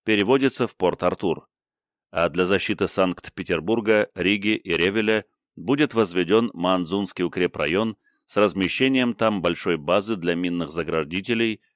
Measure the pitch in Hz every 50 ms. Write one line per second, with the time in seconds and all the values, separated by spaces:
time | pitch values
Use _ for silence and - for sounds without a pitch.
0 | _ - 110 104 101 98 131 139 131 135 - - 127 110 - _ 95 87 - -
1 | - 90 90 - - 90 76 76 - _ _ _ _ _ _ _ _ _ _ _
2 | _ _ - 90 85 87 76 90 90 90 101 92 - - 107 - 101 87 - -
3 | 92 92 87 - - - - - 92 - 90 80 78 90 113 113 107 107 110 107
4 | 104 - _ 92 87 92 104 104 98 104 110 107 - - 85 80 82 92 98 110
5 | 110 107 110 107 - - _ _ _ _ _ - 82 92 135 139 151 127 - 113
6 | 110 90 85 90 90 80 101 113 117 113 - - 87 90 95 92 90 80 92 98
7 | 101 92 - - 90 85 - 98 90 85 - - 78 76 82 95 110 113 104 -
8 | _ _ _ _ _ _ - 104 104 101 87 95 95 87 - - 131 131 135 131
9 | 127 120 113 - 113 110 107 98 80 85 87 - - 98 87 80 73 76 87 101
10 | 98 107 113 98 80 87 85 85 90 90 87 87 85 76 78 85 82 76 80 80
11 | 78 73 82 95 98 - 120 113 113 113 107 - _ _ _